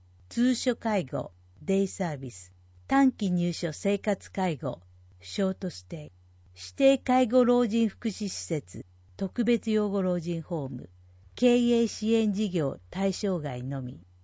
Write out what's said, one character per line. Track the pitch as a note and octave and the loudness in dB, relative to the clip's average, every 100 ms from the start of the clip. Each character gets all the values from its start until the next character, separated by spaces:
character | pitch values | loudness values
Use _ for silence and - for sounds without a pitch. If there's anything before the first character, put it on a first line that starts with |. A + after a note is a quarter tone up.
| _ _ - | _ _ -10
通 | - B3 | 0 2
所 | B3 B3+ A#3+ | 2 0 -2
介 | A3+ G#3 C3+ | 0 -2 -2
護、 | C#3 - - _ - | -6 -8 -14 _ -14
デ | D3+ G3 | -2 0
イ | G3 | 0
サ | - F3+ | -2 -4
ー | C#3+ | -4
ビ | C3+ | -10
ス、 | - - - _ _ - | -14 -20 -20 _ _ 0
短 | C4+ C4+ | 4 4
期 | B3 G3 | 2 0
入 | F3+ F3 | 0 0
所 | E3 E3 | -2 -6
生 | D3 G3 G3+ | -4 -2 -2
活 | G#3+ G3 - | -2 -4 -6
介 | - F#3 D3 | -4 -4 -2
護、 | - D3 - - - - | -6 -8 -14 -20 -20 -20
シ | - - | -12 -4
ョ | F#3+ | -2
ー | F#3+ | -2
ト | F#3 | -8
ス | - - | -10 -14
テ | D#3+ D3+ | -14 -14
イ、 | - _ _ - - | -18 _ _ -20 -20
指 | - - | -20 4
定 | C4+ C4+ | 6 6
介 | - B3+ B3 | 4 2 4
護 | B3+ A#3+ | 4 6
老 | B3 A#3+ | 4 4
人 | A3+ A3+ | 2 0
福 | - A3+ | 0 -6
祉 | F#3+ G3+ | -4 -6
施 | - - | -8 -6
設、 | D3+ - - - _ _ - | -6 -6 -14 -16 _ _ -8
特 | F#3+ - | -6 -2
別 | A3+ A#3 A3+ | 0 0 2
養 | G#3+ G#3 | 0 0
護 | G3 | 0
老 | F#3 F3+ | 0 0
人 | E3 E3+ | -2 -6
ホ | D#3 E3 C3+ | -4 -6 -6
ー | |
ム、 | C3+ - - - - - | -8 -12 -20 -20 -20 -20
経 | - A#3+ A#3+ | 0 4 4
営 | A#3+ A#3 A#3 | 4 2 2
支 | - G#3+ | -2 0
援 | A3+ A3 | 2 2
事 | G3 G#3+ | 0 -2
業 | F3 C#3+ - - | 0 -2 -4 -10
対 | F3+ G3 | -4 -2
象 | F#3 G3+ F3+ | -2 -2 -2
外 | D3 B2 | -4 -6
の | B2+ C#3 | -6 -6
み、 | B2+ C#3 - _ | -8 -12 -18 _